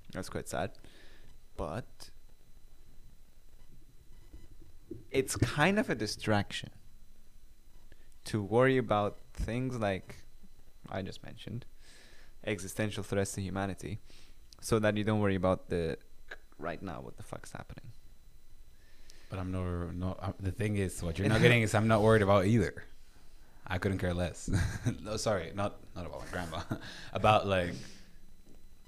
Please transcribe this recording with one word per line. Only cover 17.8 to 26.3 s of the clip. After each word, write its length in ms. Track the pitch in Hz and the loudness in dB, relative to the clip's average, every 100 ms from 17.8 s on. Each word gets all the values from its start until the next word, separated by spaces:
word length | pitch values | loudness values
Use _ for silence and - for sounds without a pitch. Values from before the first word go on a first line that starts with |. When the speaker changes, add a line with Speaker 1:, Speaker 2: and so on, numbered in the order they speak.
| - - - - - - - - - - - - - - - | -12 -12 -14 -16 -16 -16 -14 -14 -14 -16 -16 -14 -12 -14 -8
Speaker 2:
But 80 | 92 | -4
I'm 140 | 92 | -2
no, 400 | 92 90 87 85 | -2 0 -2 -2
no, 260 | 87 92 - | -2 -2 -2
uh, 120 | 101 - | -4 -2
the 120 | 98 | -2
thing 260 | 85 107 101 | 0 0 2
is, 260 | 95 - | 0 0
what 160 | 85 82 | -2 2
you're 100 | 104 | 4
not 120 | 110 | 8
getting 200 | 117 120 | 8 8
is 140 | 110 107 | 6 6
I'm 120 | 110 | 6
not 140 | 113 | 8
worried 220 | 110 110 | 10 10
about 220 | 98 101 92 | 10 8 8
either. 360 | 113 82 - - - - - - - - - - | 6 6 0 -10 -12 -14 -14 -14 -14 -16 -14 -4
I 100 | 92 | 0
couldn't 220 | 98 92 | 2 2
care 160 | 92 87 | 2 2
less. 340 | 87 - - 92 - - | 0 -2 0 2 2 0
<laughs> 280 | - 104 | -2 -2
No, 140 | 101 110 | -4 -2
sorry, 340 | - 101 82 | 2 2 0
not, 220 | 98 101 - - - | -2 -2 -2 -10 -8
not 120 | 82 | -6
about 140 | 73 | -6
my 60 | - | -6